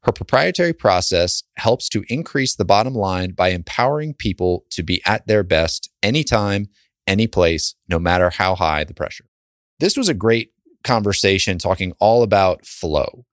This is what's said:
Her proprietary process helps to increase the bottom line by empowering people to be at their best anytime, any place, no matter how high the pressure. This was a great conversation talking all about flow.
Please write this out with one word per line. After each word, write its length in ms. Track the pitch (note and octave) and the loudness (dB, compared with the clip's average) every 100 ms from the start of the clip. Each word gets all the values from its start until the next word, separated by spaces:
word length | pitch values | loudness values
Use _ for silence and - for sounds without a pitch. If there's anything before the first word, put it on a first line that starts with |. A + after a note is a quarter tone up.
Her 100 | - | -2
proprietary 600 | - F2+ B2+ D#3+ F#3 F3 | -2 0 2 2 0 -2
process 680 | E3 - F2+ - F2+ F2+ - - - | 2 2 2 2 0 0 -4 -8 -2
helps 320 | A2+ A#2+ - | 0 0 -2
to 160 | A2 - | -6 -4
increase 460 | B2+ E3 C#3 C3 | -6 -4 -2 -2
the 120 | - F2+ | -2 2
bottom 260 | G2+ A#2+ | 4 2
line 380 | B2 G2 F#2 F#2 | -2 -2 -2 -4
by 180 | F2+ F#2 | 0 0
empowering 640 | F2+ E2 - B2 D3+ D3+ | 0 -4 -2 0 0 -6
people 540 | C#3+ A2 F2+ F2+ F2 _ | -6 -6 -2 -2 -2 _
to 100 | - | -10
be 180 | E2+ F2+ - | -4 -2 0
at 200 | G#2+ - | -2 2
their 160 | G#2+ | 0
best 460 | F2+ D#2+ E2 - - _ | 4 2 0 -4 -12 _
anytime, 680 | G2+ C#3+ D3+ A#2 G2+ G2+ G2+ _ _ _ - | -2 0 0 0 0 -2 -4 _ _ _ -2
any 200 | G2 A2+ | 0 0
place, 500 | - E2+ D#2+ - - - | 2 2 0 -6 -10 -4
no 100 | E2+ | -2
matter 300 | E2+ F2+ F2+ | 0 2 2
how 280 | - F#2 F2+ | 2 -2 0
high 280 | E2 D#2 | 0 -2
the 80 | D2+ | -4
pressure. 320 | E2 - - _ _ _ _ _ _ | -8 -10 -10 _ _ _ _ _ _
This 160 | E3+ C#4 | -2 0
was 140 | A3 | 0
a 40 | |
great 360 | A2+ A2 A2+ - _ _ _ | 0 2 0 -2 _ _ _
conversation 720 | - A#2 G2+ G2 G2 F#2+ - F2+ | -2 0 0 2 2 2 0 -2
talking 380 | F2+ F#2 F#2 - | -2 -2 -4 0
all 240 | G#2 A#2 | 2 4
about 440 | A2+ G2+ F#2+ F2 - | 4 4 2 0 -8
flow. 580 | - E2+ D2+ - - _ | -8 -2 -2 -2 -8 _